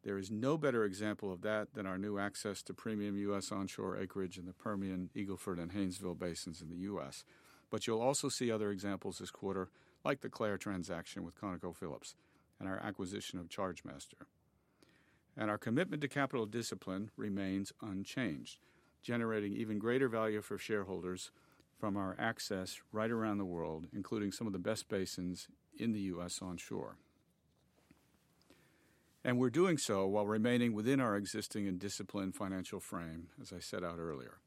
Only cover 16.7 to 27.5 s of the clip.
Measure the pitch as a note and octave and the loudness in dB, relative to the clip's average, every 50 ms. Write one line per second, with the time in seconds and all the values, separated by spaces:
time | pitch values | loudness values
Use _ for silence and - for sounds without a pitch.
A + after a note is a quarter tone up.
16.7 | A2+ F#2+ - G2 F#2 F#2+ G#2+ A2 _ - A2 G#2 G2 G2 G2 F#2+ F#2+ G2 G2 - | -6 -6 -4 -4 -4 -4 -4 -6 _ -6 -4 -2 0 0 0 2 2 0 0 -2
17.7 | - _ - A2 G2 F#2+ F#2+ - - C3+ B2+ F#2+ D2+ B1+ A#1 - - - _ - | -8 _ -8 -6 -4 -4 -6 -4 -2 -2 0 0 -2 -4 -8 -12 -14 -16 _ -20
18.7 | _ - _ _ _ _ - - A#2+ A#2+ A#2 A2+ A2 G#2+ G#2 G2+ G2+ - A2+ G#2+ | _ -20 _ _ _ _ -4 -2 0 0 2 2 2 2 2 2 0 0 0 0
19.7 | G#2+ G#2 G2+ A#2 B2 C3 C#3 B2+ A2+ A2+ A2 A2 G#2+ G#2+ G#2 - G#2 F#2+ - - | 0 2 2 4 6 6 6 6 6 4 4 4 2 2 0 -2 -4 -4 0 0
20.7 | A2 G#2 F#2+ F#2 F#2 F2 E2+ F2+ F2+ F2+ - - _ - - - - _ - _ | 0 0 2 0 -2 -2 -2 -2 -2 -4 -6 -10 _ -20 -20 -20 -20 _ -20 _
21.7 | _ - - G#2 G2 G2+ F#2+ F#2+ F2 - - A2+ A2+ - - - G2+ F#2 F#2 F#2 | _ -2 0 0 2 2 0 0 0 2 2 2 2 0 -2 -2 0 0 0 -4
22.7 | - - - _ - G#2+ A2 A2+ A#2 A2+ A2 A2 G2+ G2+ G2 F2+ F2 E2+ D#2+ D#2 | -6 -10 -12 _ -2 0 2 2 2 2 2 2 2 2 0 0 0 -2 -2 -2
23.7 | D#2+ D#2+ D#2+ - - G2+ G2 - A#2 G#2+ G#2 G2 - - A#2 A2 F#2+ F#2 F2 G#2+ | -2 -4 -6 -6 -6 -6 -2 0 0 2 2 0 0 0 -2 -2 -2 0 0 0
24.7 | A2 - - _ G#2+ G2 F#2 - - - F2+ F2+ F2+ - - - - _ _ _ | 0 0 -2 _ 0 0 2 0 -2 -2 -2 -2 -2 -4 -8 -14 -16 _ _ _
25.7 | - - A#2 A#2 G#2+ G#2+ G2 F#2+ F2 F2 F2 F2 - - F#2+ F#2 F2 E2+ - - | -6 0 2 2 2 2 0 0 0 -2 -2 -4 -4 -4 -4 -4 -6 -6 -6 -4
26.7 | G#2+ F#2+ C2+ G#1 G1+ - - _ _ _ _ _ _ _ _ _ | -4 -4 -4 -6 -10 -14 -20 _ _ _ _ _ _ _ _ _